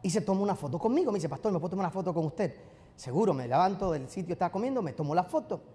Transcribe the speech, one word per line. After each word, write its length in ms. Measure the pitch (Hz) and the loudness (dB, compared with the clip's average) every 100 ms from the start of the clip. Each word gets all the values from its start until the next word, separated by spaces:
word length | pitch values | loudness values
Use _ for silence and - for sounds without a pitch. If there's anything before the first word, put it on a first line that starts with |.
y 100 | 196 | 2
se 100 | 165 | 0
toma 220 | - 190 | 2 2
una 120 | 202 | 2
foto 240 | - 143 160 | 0 -2 0
conmigo. 320 | 226 277 320 | 2 2 2
Me 60 | 202 | 0
dice, 120 | 156 | -2
"Pastor, 220 | 139 220 | -2 0
¿me 80 | 180 | 0
puedo 120 | 170 | 0
tomar 160 | 185 180 | -2 -2
una 40 | |
foto 240 | 180 180 | -2 -2
con 120 | 170 156 | 0 0
usted?". 280 | - 185 - - - - | 0 -2 -4 -20 -20 -20
Seguro, 400 | - - 135 214 | -14 -2 2 4
me 140 | 143 120 | 2 2
levanto 420 | 135 185 196 196 | 4 4 2 0
del 180 | 151 131 | -2 -4
sitio, 260 | - 175 | -8 -6
estaba 180 | 175 175 | -2 -2
comiendo, 280 | 196 240 262 | 0 -2 -2
me 120 | 175 | -2
tomo 200 | 123 147 | -2 0
la 120 | 160 | 0
foto. 360 | 180 320 - 170 - | 2 -2 -2 -8 -8